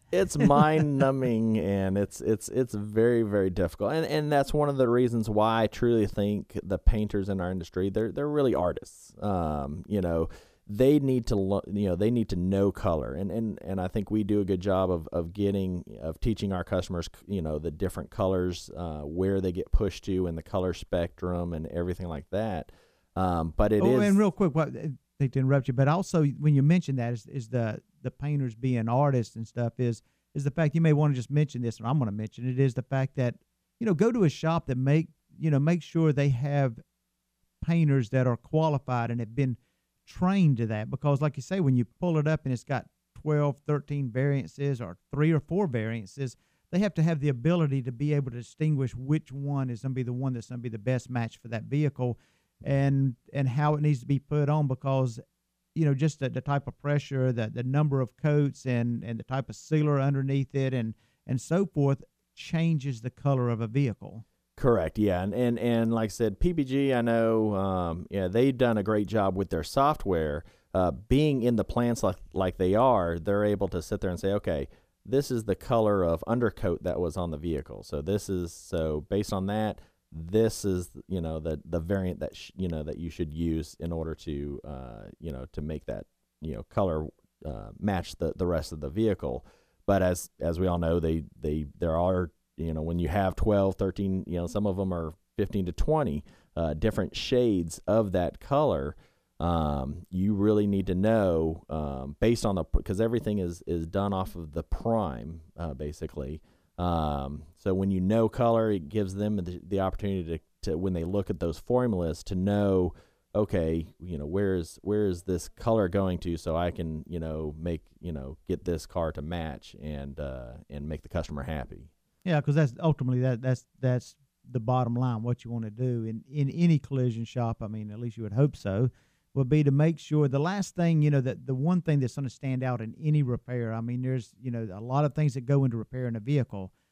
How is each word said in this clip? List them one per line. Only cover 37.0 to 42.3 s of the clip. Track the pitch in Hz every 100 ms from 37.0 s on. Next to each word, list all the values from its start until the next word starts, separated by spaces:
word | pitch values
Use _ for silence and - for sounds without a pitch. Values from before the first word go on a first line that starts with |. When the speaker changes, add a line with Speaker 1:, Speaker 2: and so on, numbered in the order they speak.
| _ _ _ _ _ _ -
Speaker 2:
painters | 170 156 135 110
that | 131 127
are | 117
qualified | - 156 160 143 - 123 117
and | 120
have | 110 117
been | 131 117 _ _ _ _ _
trained | - 180 196 165 120
to | 113
that. | 110 117
Because | 135 147 139
like | 151 -
you |
say, | - 202
when | 143 127
you | 120
pull | _ 175 156
it |
up | 151